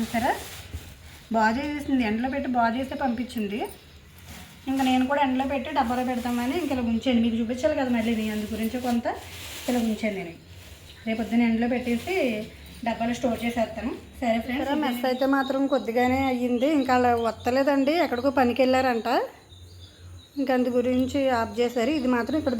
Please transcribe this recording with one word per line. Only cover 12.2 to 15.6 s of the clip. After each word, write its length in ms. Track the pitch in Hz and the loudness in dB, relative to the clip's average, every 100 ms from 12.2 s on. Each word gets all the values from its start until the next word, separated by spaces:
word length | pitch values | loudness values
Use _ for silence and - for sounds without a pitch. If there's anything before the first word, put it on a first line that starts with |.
| 269 214 226 - - - 226 | 0 -2 -6 -12 -20 -8 -6
డబ్బాలో 260 | 226 233 240 | -2 -2 0
స్టోర్ 200 | 262 226 | -2 -2
చేసేస్తాను. 480 | 233 233 214 - 220 370 - - | -2 -2 -2 -4 -6 -8 -10 -4
సరే 160 | 247 226 233 | 0 0 -2
ఫ్రెండ్స్, 260 | 254 311 302 | -4 -2 0
మెస్ 200 | 285 240 254 | 0 0 -2
అయితే 160 | 254 269 277 | 0 2 2
మాత్రం 260 | 262 269 | 2 0